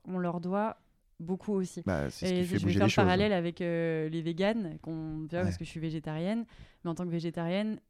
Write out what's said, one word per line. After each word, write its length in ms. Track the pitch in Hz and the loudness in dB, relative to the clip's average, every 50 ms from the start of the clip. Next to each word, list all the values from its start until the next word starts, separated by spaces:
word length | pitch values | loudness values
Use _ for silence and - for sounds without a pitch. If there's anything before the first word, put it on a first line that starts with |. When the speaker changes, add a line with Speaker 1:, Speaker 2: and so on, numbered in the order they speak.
| - | -10
Speaker 1:
on 120 | - 185 180 | -6 -2 0
leur 200 | 175 175 165 180 | 0 0 0 -2
doit 380 | 170 180 190 202 214 226 - - _ _ _ _ _ _ _ - | -2 0 0 0 0 -2 -4 -8 _ _ _ _ _ _ _ -10
beaucoup 340 | 165 165 190 180 - 214 - | -4 -4 -4 -2 0 0 0
aussi. 300 | 95 92 - - 180 160 | 0 0 -2 -4 -4 -2
Speaker 2:
Bah, 240 | 101 90 71 71 67 | 0 2 2 0 -2
c'est 160 | - - 175 | -2 -2 -2
ce 80 | 185 180 | 0 2
Speaker 1:
Et 80 | 180 | 2
Speaker 2:
qui 0 | |
fait 40 | 180 | 2
Speaker 1:
je 60 | 170 185 | 2 0
vais 60 | - 165 | 2 2
Speaker 2:
bouger 100 | 175 180 | 4 4
Speaker 1:
faire 60 | 196 | 6
Speaker 2:
les 60 | 202 | 4
Speaker 1:
le 40 | 208 | 6
Speaker 2:
choses. 140 | - 208 196 | 6 6 6
Speaker 1:
parallèle 300 | 185 185 190 208 214 202 | 6 6 4 4 4 4
avec, 280 | 175 170 175 165 - | 2 0 -2 -2 -2
euh, 480 | 180 170 170 165 165 165 160 160 156 156 | -2 0 0 2 2 0 0 0 -2 -2
les 140 | 160 165 156 | -2 -2 -2
véganes, 560 | 165 165 165 190 208 226 233 196 156 156 156 | -2 0 2 2 2 2 0 -2 -4 -8 -10
qu'on, 380 | - 156 165 160 160 156 156 156 160 151 | -8 -6 -6 -6 -4 -6 -6 -6 -6 -4
tu 60 | 170 | -2
vois, 40 | 156 | 0
Speaker 2:
Ouais. 40 | 101 | 0
Speaker 1:
parce 120 | 95 90 | 0 0
que 80 | - 165 | -4 -6
je 40 | - | -10
suis 100 | - 165 | -6 -4
végétarienne. 640 | 160 160 156 160 - 160 151 160 170 196 220 233 226 - - - - - - _ - | -4 -4 -4 -4 -4 -4 -4 -2 -2 0 0 -2 -4 -6 -12 -18 -20 -20 -20 _ -6
Mais 60 | 170 | -4
en 60 | 160 | -4
tant 100 | - 180 | -2 -2
que 60 | 175 | -2
végétarienne 680 | 170 170 160 170 156 170 165 170 180 202 214 220 214 - - | -2 -2 -2 -2 -2 -2 -2 0 0 0 0 -2 -4 -6 -10